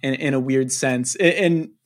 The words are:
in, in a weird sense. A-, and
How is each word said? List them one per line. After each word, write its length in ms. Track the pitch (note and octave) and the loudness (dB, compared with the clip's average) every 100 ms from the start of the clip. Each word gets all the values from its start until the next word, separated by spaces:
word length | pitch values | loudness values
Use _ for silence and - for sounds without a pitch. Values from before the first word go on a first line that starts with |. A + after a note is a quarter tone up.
in, 120 | C3+ | -4
in 180 | C3 D3 | -2 0
a 80 | C3+ | 0
weird 320 | C3 C3 C3 | 0 0 0
sense. 420 | - C3+ B2+ B2 - | -2 -2 -2 -4 0
A-, 260 | F3 F3 | 2 2
and 260 | F3+ E3 D#3+ _ | 2 0 -2 _